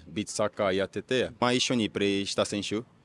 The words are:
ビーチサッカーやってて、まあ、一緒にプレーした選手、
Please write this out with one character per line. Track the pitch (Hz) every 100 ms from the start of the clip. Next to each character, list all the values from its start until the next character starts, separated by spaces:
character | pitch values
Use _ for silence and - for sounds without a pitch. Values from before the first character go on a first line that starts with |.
| 78
ビ | 82
ー | 104
チ |
サ | -
ッ | 107
カ | - 101
ー |
や | 95 95
っ |
て | 104
て、 | - 127 90 117
ま | 120
あ、 |
一 | 123
緒 | -
に | 127 101
プ | 101
レ | 101 98
ー |
し | 98 -
た |
選 | 101 104
手、 | 95 104 - _